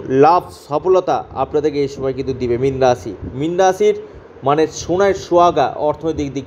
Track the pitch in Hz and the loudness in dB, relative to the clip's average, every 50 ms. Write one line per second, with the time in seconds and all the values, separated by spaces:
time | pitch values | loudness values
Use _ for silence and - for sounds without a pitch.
0 | - 123 131 135 143 156 175 175 175 - - - - - 143 151 156 185 185 180 | -4 0 4 6 6 6 6 4 2 -2 -14 -18 -10 -6 -4 -2 0 2 2 2
1 | 180 165 139 110 - - - - 135 - 147 151 143 156 139 143 143 139 - 139 | 2 0 -2 -2 -4 -6 -6 -6 -4 -2 -2 -2 -2 0 -2 -2 -4 -4 -4 -6
2 | 131 135 127 131 127 131 131 117 123 120 120 120 131 139 135 127 131 123 123 - | -6 -6 -4 -4 -4 -6 -6 -4 -2 -2 -2 0 0 0 0 2 2 2 2 2
3 | - 113 92 - - 90 120 131 151 165 175 175 190 185 185 185 214 208 208 208 | -2 -12 -12 -10 -10 -10 -8 -6 -6 -4 0 2 2 2 2 2 2 2 2 0
4 | - - - - - - - - - 139 147 160 156 147 - - - - 175 185 | -4 -14 -18 -20 -20 -20 -14 -6 -2 0 2 2 2 0 -2 -6 -6 -2 0 2
5 | 202 196 185 - - - 175 175 175 175 151 151 131 113 - - 147 151 147 151 | 2 2 0 -2 -2 0 2 4 4 4 4 2 0 0 -2 -2 -2 -2 -2 -2
6 | 160 165 156 - 147 139 127 139 127 | -4 -6 -4 -4 -6 -6 -6 -8 -10